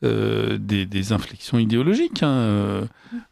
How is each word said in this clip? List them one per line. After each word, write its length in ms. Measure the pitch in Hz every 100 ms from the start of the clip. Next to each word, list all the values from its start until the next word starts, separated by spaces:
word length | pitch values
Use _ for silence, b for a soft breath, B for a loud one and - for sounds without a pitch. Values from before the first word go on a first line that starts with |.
euh, 520 | 123 110 107 107 107 107
des, 280 | 101 101 95
des 260 | 98 98
inflexions 460 | 104 - 101 - 120
idéologiques, 640 | 110 117 147 226 339 -
hein, 60 | 151
euh, 540 | 131 110 104 101 98 107 B B 233 B